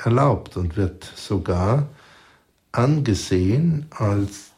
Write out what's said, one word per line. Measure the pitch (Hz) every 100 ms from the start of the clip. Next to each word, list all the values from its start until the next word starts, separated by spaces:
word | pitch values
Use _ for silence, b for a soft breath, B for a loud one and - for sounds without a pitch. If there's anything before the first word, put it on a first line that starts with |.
erlaubt | 117 120 143 117 - -
und | 87 104
wird | 95 -
sogar | - - - 98 78 90 95 131 143 B B B B B B _ _
angesehen | - 127 156 127 95 - 92 92 123 170 151 -
als | - 107 101 101 - -